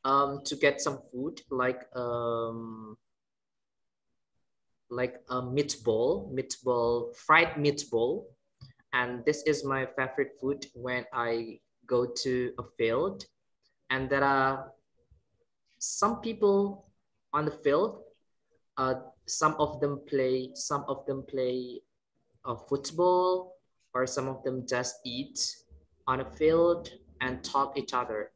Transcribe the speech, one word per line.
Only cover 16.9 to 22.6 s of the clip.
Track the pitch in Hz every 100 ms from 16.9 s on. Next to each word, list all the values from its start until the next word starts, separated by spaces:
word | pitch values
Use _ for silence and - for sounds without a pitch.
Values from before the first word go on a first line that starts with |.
| _ _ _ _
on | 147 151
the |
field, | 151 143 151 208 - - _ _ _ _ _ _ -
uh, | 131 131 - _ -
some | - 156 151
of | 147 131
them | 143 139 -
play, | 139 131 131 127
some | - - 147 143
of | 135 -
them | 135 131
play, | 135 127 127 123 120 _ _ _ _ _ _
uh, | 131
football, | 117